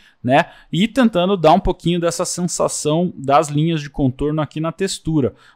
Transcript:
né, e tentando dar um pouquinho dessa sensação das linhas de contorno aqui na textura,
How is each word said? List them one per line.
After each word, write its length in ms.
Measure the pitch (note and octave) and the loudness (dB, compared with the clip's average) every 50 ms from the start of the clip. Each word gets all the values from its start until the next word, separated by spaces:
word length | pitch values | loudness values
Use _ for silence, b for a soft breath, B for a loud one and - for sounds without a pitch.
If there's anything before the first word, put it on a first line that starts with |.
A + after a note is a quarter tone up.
| b b b b - | b b b b -2
né, 220 | A#2+ C3 D3+ F3 B B B B B | 2 2 2 2 B B B B B
e 160 | - E3 G#3 A3 | -2 -2 -2 0
tentando 480 | - C#4 B3 A3+ - F3 F3 F#3+ G#3 | 2 2 2 2 2 0 0 0 0
dar 180 | F#3 D#3 D#3 E3 | 2 4 4 4
um 60 | G3 | 4
pouquinho 400 | - F#3+ F3 - - E3+ F3 F3 | 2 0 -4 -2 -2 -2 -2 0
dessa 240 | E3 E3+ E3 - F3 | 0 -2 -2 -2 -4
sensação 880 | - - F3 F3+ E3+ - - D#3 D3 - - - D3 D3+ E3 F3+ F3+ - - | -6 -4 -4 -4 -4 -2 -2 -2 -2 -4 -4 -2 -2 0 0 0 -2 -4 -6
das 300 | C3+ C3 C#3 D#3 D#3+ C#3+ | -2 2 2 2 2 2
linhas 340 | D3 D3 D#3 E3+ E3 D#3 | 0 -2 0 0 -2 -2
de 80 | C#3+ C#3+ | -6 -8
contorno 540 | - - D3 B2+ B2 - C#3+ D3+ D3+ D#3 D3 | -4 -2 -2 -2 -2 -2 -4 -4 -2 -4 -4
aqui 160 | - - D#3 | -6 -6 -6
na 120 | D#3+ E3 | -6 -6
textura, 600 | D#3+ - G3 F#3+ - - - D#3+ D#3+ D3+ B2 G#2 b b b b b | -4 -4 -6 -6 -6 -6 -6 -2 0 0 0 0 b b b b b